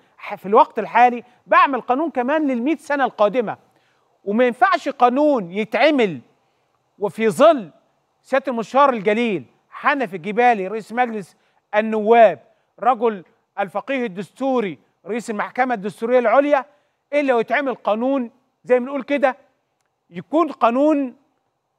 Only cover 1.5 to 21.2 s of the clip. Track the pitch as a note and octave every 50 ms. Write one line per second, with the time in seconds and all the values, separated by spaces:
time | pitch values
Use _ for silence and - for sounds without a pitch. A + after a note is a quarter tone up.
1.5 | D4+ E4+ E4 D4 C4+ A#3 - - B3 C4+ E4 D#4 - C4 A#3+ B3+ D4+ D#4+ D#4 C4+
2.5 | C4 A#3 A#3 D4 E4 - - - C#4+ C#4 C4+ A3+ - - G#3 G#3 F#3 B3+ A3 F3
3.5 | C3+ - _ _ _ _ _ _ _ _ _ _ _ _ _ G3 G3+ A3+ B3+ B3
4.5 | A#3 - F4+ G4 F#4 D#4 - D4 - - B3 B3 A#3+ C#4 D4+ D4+ C#4+ A#3 F#3+ E3
5.5 | F3+ G#3 A3 - - G#3 B3+ D#4 D#4 C4 A#3 F#3+ D3+ A#2+ - _ _ _ _ _
6.5 | _ _ _ _ _ _ _ _ _ _ F#3+ G3 - - A3+ A3 E3+ E3+ C#4 E4
7.5 | D#4+ C4 F#3+ C#3+ _ _ _ _ _ _ _ _ _ _ _ _ C4 C4+ C4+ C#4+
8.5 | B3 A3+ G#3 - - C4+ C#4+ C#4 B3 A3 F3 G#3 G#3+ A3+ A#3+ A#3 G3 D3+ A#2+ _
9.5 | _ _ _ _ - - - C4 D4 C#4 B3 F3+ G3 F3+ D3+ G#3 G3+ A3+ B3 B3
10.5 | A#3 G3+ F#3 F#3+ G#3+ A3+ G3 - A3 A#3 B3+ A#3 A3 G#3+ F3 - _ _ _ _
11.5 | _ _ _ _ - G#3+ A3 A3 A3 A3 G#3 G#3+ A#3 A#3 A3+ F#3+ D#3+ - _ _
12.5 | _ _ _ _ _ - F#3+ A#3 C4 G#3 A#3 A3+ G#3+ F#3 D#3 _ _ _ _ _
13.5 | _ F#3+ G3+ F#3 - G3+ - - C#4 C4 A#3+ A3+ F3 F#3+ F#3+ - _ _ B3+ C4+
14.5 | C4 B3 A3+ F#3 D3 - _ _ _ _ _ F3 G#3+ A#3+ - - G#3+ G#3 F3+ F#3+
15.5 | - - B3+ B3+ A#3+ G3+ F3+ G#3+ - - A3+ A3+ B3+ B3+ A#3+ G#3+ A3 C4+ C#4+ C#4+
16.5 | D4 C4+ B3 - _ _ _ _ _ _ _ _ C#4+ D4 D4 C4+ B3 A#3 A3+ -
17.5 | A#3 C#4+ C#4+ C4 A3+ - _ G#3 G#3 A3 A#3+ C4 C#4 C#4 A#3+ A3+ _ _ _ _
18.5 | _ _ _ D3+ B3 B3 A#3+ C4+ C#4+ C#4+ - - C#4+ C#4 C#4 C4 B3 - _ _
19.5 | _ _ _ _ _ _ _ _ _ _ _ _ E3+ F3 - _ C4+ D#4+ E4+ C#4+
20.5 | C4 - B3 A#3 A#3 C4 C#4+ D4+ D#4 C#4+ C#4 B3 - _